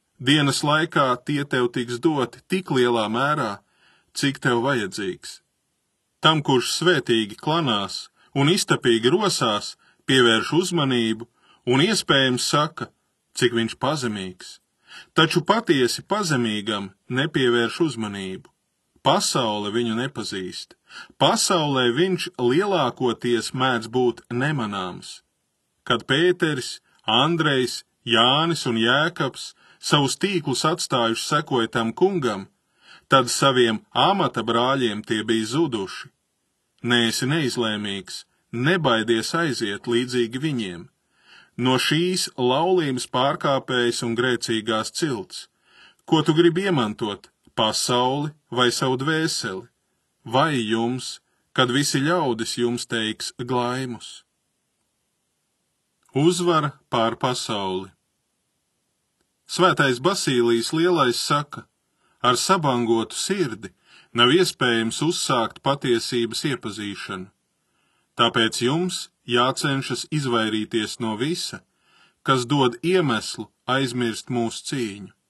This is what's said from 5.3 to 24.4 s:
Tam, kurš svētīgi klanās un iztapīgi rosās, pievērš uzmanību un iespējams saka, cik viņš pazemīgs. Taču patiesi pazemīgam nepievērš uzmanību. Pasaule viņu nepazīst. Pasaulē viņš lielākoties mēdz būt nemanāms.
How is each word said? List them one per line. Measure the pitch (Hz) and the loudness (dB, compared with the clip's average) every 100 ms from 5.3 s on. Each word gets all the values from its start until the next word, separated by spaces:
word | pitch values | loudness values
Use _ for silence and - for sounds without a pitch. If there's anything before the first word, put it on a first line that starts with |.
| - _ _ _ _ _ _ _ _ | -20 _ _ _ _ _ _ _ _
Tam, | 156 156 | 2 2
kurš | 151 127 - - | 2 0 0 0
svētīgi | 165 156 - 113 104 110 | 2 2 2 0 0 -6
klanās | 151 165 143 104 95 - - _ _ 139 | -2 -2 0 -2 -4 -10 -16 _ _ 0
un | 143 | 2
iztapīgi | 202 - 139 131 113 113 | 2 0 0 2 2 4
rosās, | 180 202 - 120 104 - - _ _ - | 2 0 0 -2 -2 -6 -16 _ _ 0
pievērš | 131 120 110 - 151 | 4 6 4 2 0
uzmanību | 185 170 135 123 113 110 117 _ _ _ - | 0 0 0 0 0 -2 -8 _ _ _ 0
un | 131 190 | 2 2
iespējams | 214 - 139 131 123 | 2 2 2 2 0
saka, | - 147 151 - 131 _ _ _ _ | 0 0 0 -4 -14 _ _ _ _
cik | - 120 117 | -2 0 2
viņš | 113 - | -2 -2
pazemīgs. | 131 151 120 104 95 90 - - _ _ _ - - - | -4 -2 -4 -6 -8 -12 -20 -20 _ _ _ -20 -6 2
Taču | 160 170 160 | 2 2 0
patiesi | 220 226 143 120 - | 0 2 2 2 -2
pazemīgam | - 208 180 131 117 104 101 104 98 - - | -4 -4 0 0 0 -2 -4 -6 -8 -14 -8
nepievērš | 123 156 147 127 120 117 - 165 | -4 -2 0 2 2 0 0 -4
uzmanību. | 113 107 101 95 92 - _ _ _ _ _ | -2 -6 -6 -8 -10 -16 _ _ _ _ _
Pasaule | 135 185 - 147 117 107 101 | 0 2 2 -2 -2 -2 -4
viņu | 113 120 113 | -2 -2 -2
nepazīst. | 131 - 98 98 92 - - _ _ - - - | -6 -8 -10 -8 -10 -12 -18 _ _ -20 -12 2
Pasaulē | 139 220 - 180 147 135 123 123 | 2 4 2 0 2 2 2 2
viņš | 190 175 - - | 0 0 -4 -2
lielākoties | 123 143 208 180 123 - 127 110 120 117 110 131 | 2 2 2 0 0 -2 -2 -2 0 -2 -2 -2
mēdz | 131 120 113 | 0 0 -2
būt | 123 123 113 - | 0 0 0 -6
nemanāms. | 120 | -4